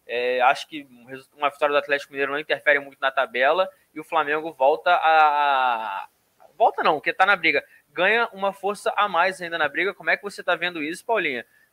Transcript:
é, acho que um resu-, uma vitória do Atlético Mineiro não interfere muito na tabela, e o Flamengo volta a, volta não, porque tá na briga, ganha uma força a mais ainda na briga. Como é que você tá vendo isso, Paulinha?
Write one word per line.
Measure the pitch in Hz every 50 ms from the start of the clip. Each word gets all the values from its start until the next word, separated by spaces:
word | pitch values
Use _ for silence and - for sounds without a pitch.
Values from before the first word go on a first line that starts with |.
| _
é, | - 117 120 123 123 127 127 123
acho | 127 143 - - -
que | 165 151 143 131
um | 123 120 117
resu-, | 123 135 135 135 _ _
uma | 147 147 143
vitória | 139 - 156 147 143
do | 143
Atlético | 143 147 143 143 - - 143
Mineiro | 139 139 135 139
não | 147
interfere | 156 - 151 139 - 151 143 143
muito | 139 139 135 _
na | 143 135
tabela, | - 139 131 117 117 120 131 143 160 185 190 185 - _ _ _ _
e | 151
o | 151
Flamengo | - 170 160 151 143 151 156 156 165 156
volta | - 131 139 156 160 - 180 175
a, | - - 160 160 160 156 151 147 147 147 143 139 131 127 127 120 113 110 107 98 95 - - _ _ _ _ _ _ - _ _
volta | - 220 285 - - -
não, | 196 160
porque | 139 - 170 160
tá | - 185
na | 196 202
briga, | 185 165 160 143 139 - - _ _ _ _
ganha | _ 160 175 196 220 233 233 - 190
uma | 190 196 196 185
força | - - 196 202 - - 226 -
a | - 208 202
mais | 180 165 180 190 180 170
ainda | 180 165 170 165
na | 151 143
briga. | 143 151 175 202 185
Como | - - 160
é | 180
que | 190 -
você | 202 - - -
tá | - 175
vendo | 160 175 180 175 165 147
isso, | 151 170 - -
Paulinha? | - 233 208 175 151 131 120 - - _ _ _ _